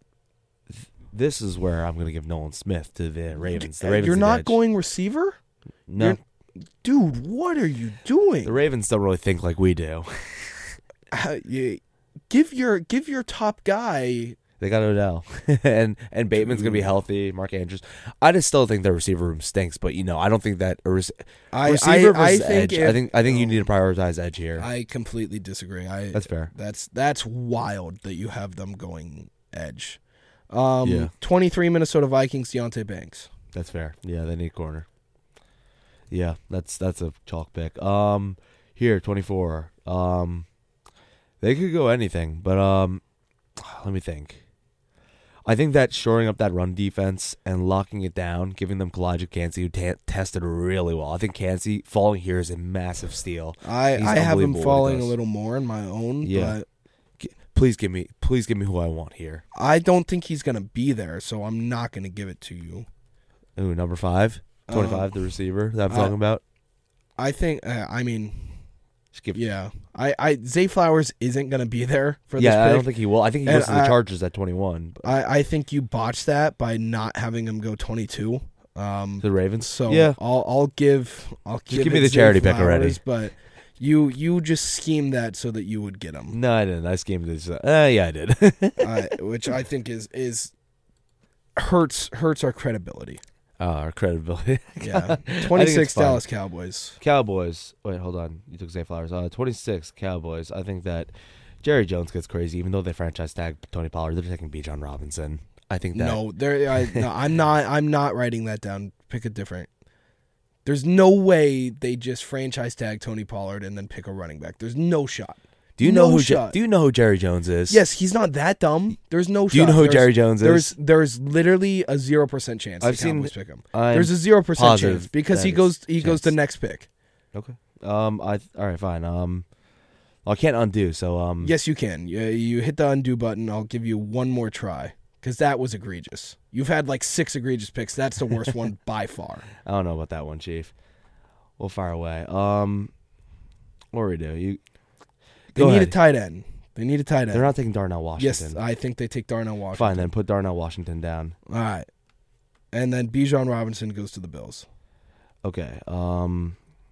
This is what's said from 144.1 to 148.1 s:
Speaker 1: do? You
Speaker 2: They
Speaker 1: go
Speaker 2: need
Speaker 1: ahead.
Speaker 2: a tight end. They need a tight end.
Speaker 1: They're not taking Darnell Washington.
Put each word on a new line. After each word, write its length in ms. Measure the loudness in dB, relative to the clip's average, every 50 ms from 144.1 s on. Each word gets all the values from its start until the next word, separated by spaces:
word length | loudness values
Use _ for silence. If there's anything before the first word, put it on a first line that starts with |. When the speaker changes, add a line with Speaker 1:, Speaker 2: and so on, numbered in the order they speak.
| -2 -4
Speaker 1:
do? 160 | -6 -8 -6
You 220 | -6 -4 -6 -6 -8 _ _ _ _ _ _ _ _ -20 _ _ _ _ _ _ _ _ _ _
Speaker 2:
They 80 | 6 8
Speaker 1:
go 60 | 8
Speaker 2:
need 80 | 8 8
Speaker 1:
ahead. 100 | 4 2
Speaker 2:
a 40 |
tight 240 | 4 6 6 6 6
end. 280 | 4 0 -6 -10 -14 -16 -16 -18 -18 -20 _ _
They 80 | -6 -4
need 140 | -2 -2 -2
a 40 | 0
tight 200 | 0 0 0 0
end. 80 | 2
Speaker 1:
They're 100 | 2 2
not 140 | 2 2 2
taking 160 | 0 -2 -2 -2
Darnell 300 | -2 -2 -2 -4 -6 -6
Washington. 440 | -6